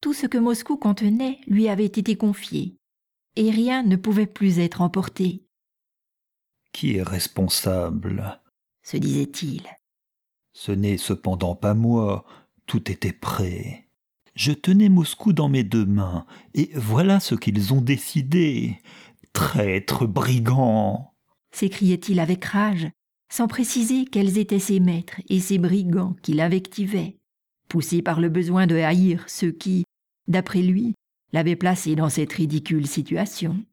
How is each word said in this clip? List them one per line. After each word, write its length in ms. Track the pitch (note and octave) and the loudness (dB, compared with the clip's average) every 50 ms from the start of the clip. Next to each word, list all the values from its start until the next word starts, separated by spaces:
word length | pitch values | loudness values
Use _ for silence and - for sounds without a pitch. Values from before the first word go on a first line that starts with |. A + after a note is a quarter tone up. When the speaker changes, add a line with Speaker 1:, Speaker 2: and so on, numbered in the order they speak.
Speaker 1:
Tout 120 | - D4 D4 | -2 -4 -4
ce 140 | - - A#3+ | -2 -2 -2
que 100 | - B3 | 0 2
Moscou 400 | A#3 A#3+ A#3+ A3+ - - - C#4+ | 2 2 0 -2 -2 -4 -4 0
contenait 600 | - G#3+ G#3 G3+ A3+ G#3 G#3 A#3 C4 C4 C4+ C4+ - - | 2 0 0 2 2 2 2 2 0 -2 -4 -8 -4 0
lui 200 | G3+ G3+ A3 A3 | 2 4 4 4
avait 180 | G3+ F#3+ G#3+ | 2 0 0
été 300 | G3+ G3+ A3 G#3 - A3+ | 0 0 -2 0 0 0
confié, 600 | - - G#3+ G3+ - - - - D3+ C#3 F3+ - _ _ _ _ _ _ _ _ _ _ _ _ | 0 0 -2 -2 -2 -6 -8 -6 -6 -6 -6 -10 _ _ _ _ _ _ _ _ _ _ _ _
et 140 | - A3 A3 | 0 0 2
rien 320 | A3 A3 A3+ B3 B3+ C4 B3+ | 2 2 2 0 0 0 2
ne 120 | G#3+ F#3 | 2 2
pouvait 320 | F#3 F#3+ A3 G#3+ G3+ G#3+ G3 | 2 2 0 2 2 2 0
plus 320 | - - G3+ G3 F3+ E3+ | -2 0 2 2 4 4
être 220 | F3 E3+ - - | 2 0 0 0
emporté. « 640 | F3 F3 F3 F#3+ F#3 - - - F#3+ F#3 F3 F#3 _ _ _ _ _ _ _ _ _ _ _ _ _ _ _ _ _ _ _ _ _ _ _ _ _ _ | -2 0 0 -2 -4 -4 -4 -2 -2 -2 -2 -4 _ _ _ _ _ _ _ _ _ _ _ _ _ _ _ _ _ _ _ _ _ _ _ _ _ _
Speaker 2:
Qui 260 | _ - - - A2 F#2+ | _ -6 -4 -2 -2 -2
est 60 | F#2 | -2
responsable ? » 1400 | F2 F#2+ F#2 - - - - F#2+ F2+ - - - - F#2 F#2 F2 E2+ - - - G#2 G2 G2 G2 G2 - - _ _ _ _ _ _ _ _ _ | -4 -4 -6 -6 -6 -2 -2 -2 0 0 -2 -2 0 -2 0 -2 -2 -4 -6 -6 -6 -6 -6 -6 -8 -10 -14 _ _ _ _ _ _ _ _ _
Speaker 1:
se 140 | - - D3 | -10 -6 -4
disait-il. « 680 | - C#3+ C#3 C#3 C#3 C3+ C#3 - - D3+ C3 - - - - _ _ _ _ _ _ _ _ _ _ _ _ _ _ _ _ | -2 -2 -2 -2 -2 -4 -6 -10 -8 -8 -8 -8 -12 -14 -20 _ _ _ _ _ _ _ _ _ _ _ _ _ _ _ _
Speaker 2:
Ce 180 | - - - | -16 -6 -4
n'est 260 | G2+ G2 G2+ G2+ G2+ F2+ | -2 0 0 0 0 -2
cependant 580 | - - G#2 F#2 - F#2 F#2 F2+ F#2+ F2+ F2 | -2 -4 -4 -2 -2 -4 -2 -2 -2 -4 -4
pas 180 | - - G#2 G#2+ | -2 0 0 2
moi, 520 | A2 A2+ A#2 A#2 A#2 A2+ G2+ G2+ G#2 - _ - - _ _ _ _ _ | 2 2 2 2 2 2 0 -2 -4 -6 _ -20 -20 _ _ _ _ _
tout 260 | - - A2+ - - | -4 -4 -4 -4 -4
était 220 | G2 - - G2 F2 | -8 -4 -4 -6 -6
prêt. 760 | - - - - - G2+ F#2 F2+ - - - - - _ _ _ _ _ _ _ _ _ _ _ | -4 -8 -6 -4 -4 -4 -4 -4 -8 -10 -10 -12 -14 _ _ _ _ _ _ _ _ _ _ _
Je 160 | - - A#3 | -4 -2 -2
tenais 380 | B3 - _ - F#3+ G3 G#3+ G3+ | -2 0 _ 4 6 6 8 8
Moscou 440 | F#3+ F3+ E3 D#3 - - - A3 F#3 | 8 6 6 2 -4 -2 2 2 2
dans 160 | C#3+ D3+ C#3+ | 4 2 2
mes 140 | C#3 C3 B2 | 2 2 0
deux 220 | G2 G#2+ A#2 G#2+ | 2 2 0 2
mains, 400 | G2 G2+ G2+ G2 F#2 E2+ E2+ - _ - - - _ _ | 2 2 0 0 0 -4 -6 -8 _ -20 -20 -20 _ _
et 180 | - D#3 - D#3+ | -2 -2 -2 -2
voilà 440 | D3 A#2 G#2+ A2 C3 F3 G3 G3 G3 | -6 -4 0 2 2 4 4 4 4
ce 160 | - - B2+ | 4 2 -4
qu'ils 380 | A2 - - G2+ G#2+ G2+ F#2+ B2+ | -2 0 0 0 0 2 2 2
ont 80 | C3+ | 2
décidé. 960 | B2+ A#2+ C#3 C3 - - - D3+ C3+ C3 D3 F3+ E3+ D#3 C3+ A#2 A#2 A#2 - - _ - - - - - _ _ _ _ _ | 2 2 0 -2 -2 -4 -4 -4 -2 0 2 2 2 2 0 -2 -4 -4 -6 -8 _ -20 -20 -20 -20 -20 _ _ _ _ _
Traîtres, 720 | - - C#3+ - - G#2 G2+ F#2 F#2+ F#2+ - - - C3 | -2 -2 0 0 0 0 2 0 -2 -2 -4 -2 -2 -2
brigands ! » 1080 | A#2 F#2+ - B2+ B2 B2+ B2 A#2 A2+ B2+ C3 C3 A#2+ A2 G#2+ G#2+ G2+ G2+ - C3 - _ _ _ _ _ _ _ _ | 0 0 0 0 2 2 2 2 2 2 2 4 4 2 2 2 0 -2 -4 -8 -12 _ _ _ _ _ _ _ _
Speaker 1:
s'écriait-il 680 | _ - - G3 F#3+ - G3+ F#3 F3+ F3 F3+ - G3 F3+ | _ -4 -4 -4 -2 2 2 2 2 2 0 -2 0 0
avec 260 | E3 D#3 F3+ F3+ - | 2 0 -2 -2 -4
rage, 420 | - - G3+ G#3 G#3+ G3+ F3 D#3+ D#3 - _ _ _ _ _ _ _ | -4 -2 0 0 0 0 -2 -4 -6 -8 _ _ _ _ _ _ _
sans 160 | - - A#3+ A3+ | -4 -2 -2 -2
préciser 580 | - - B3+ A3+ - B3+ A#3 A3 B3+ C4 C4 | 0 -2 -4 -2 0 -2 0 0 0 0 0
quels 320 | C4 - G#3 G3+ G3 F#3 G#3 | 0 0 2 2 2 2 0
étaient 220 | G#3+ G3+ G#3 G3+ | 0 2 0 -2
ses 200 | F#3+ - G3+ F#3+ | 0 2 2 4
maîtres 420 | F#3 F3+ E3+ E3+ E3+ - - - F#3+ - | 4 2 2 0 -4 -8 -12 -16 -6 -2
et 120 | G3 F#3 | -2 -2
ses 180 | F3+ - G3 F#3+ | 0 0 0 2
brigands 580 | F3 F3+ F3 G3+ G3 F3 E3+ D3+ C3+ F#2 F#3 - | 2 2 2 2 2 0 0 0 0 -2 -6 -6
qui 120 | _ - D#3 | _ -2 0
l'invectivaient, 840 | D3+ D#3+ E3+ E3+ F#3+ F#3 - - - G3+ F#3+ G#3+ F#3+ E3 F3 - _ _ _ _ _ _ _ _ _ _ _ | 2 2 2 0 0 -2 -4 -8 -6 -6 -4 -2 -4 -4 -6 -10 _ _ _ _ _ _ _ _ _ _ _
poussés 340 | - E3+ D#3 - - E3+ | -4 -2 -2 0 -2 -2
par 180 | - - E3 D#3+ | 0 0 0 0
le 100 | E3+ E3+ | 0 0
besoin 360 | D#3+ F3 F3+ E3 F3 F#3 F#3+ | 0 0 0 0 2 2 2
de 100 | F3+ E3+ | 4 2
haïr 500 | D#3+ D#3+ D#3 E3 F3+ F#3 F#3+ E3+ E3+ - - | 2 2 2 4 4 4 4 2 0 -4 -10
ceux 240 | - - - E3+ | -8 -4 -2 -2
qui, 320 | D#3+ E3 - G3 F#3 F#3 F3 _ _ _ _ _ _ _ _ - | -2 -4 -4 -2 -2 -2 -2 _ _ _ _ _ _ _ _ -2
d'après 340 | E3+ D3+ D3 - - F3+ | 0 0 0 0 0 0
lui, 340 | F3+ F3+ F#3 F#3+ A#3+ A#3+ G#3 _ _ _ _ _ _ _ | 2 2 2 2 0 -2 -4 _ _ _ _ _ _ _
l'avaient 240 | - D#3 E3 D#3+ F3 | -2 0 0 0 0
placé 400 | E3+ F3+ F3+ F3+ F3+ - D#3+ D#3 | 0 0 0 0 0 0 -2 0
dans 140 | D3+ D#3+ D#3 | 0 0 0
cette 240 | C3 - D3+ - - | 0 0 -2 -4 -2
ridicule 540 | - D#3+ D3+ D3 D#3 C3+ - D#3+ D#3 D3 C#3+ | -2 -2 0 -2 -4 -2 -2 -2 -2 -2 -2
situation. 760 | - - C#3+ - D#3 E3 G3+ G3+ - - F#3+ D#3+ F3 F#3 A3+ _ | -4 -4 -4 -4 -2 -2 -2 -4 -4 -6 -6 -4 -4 -4 -6 _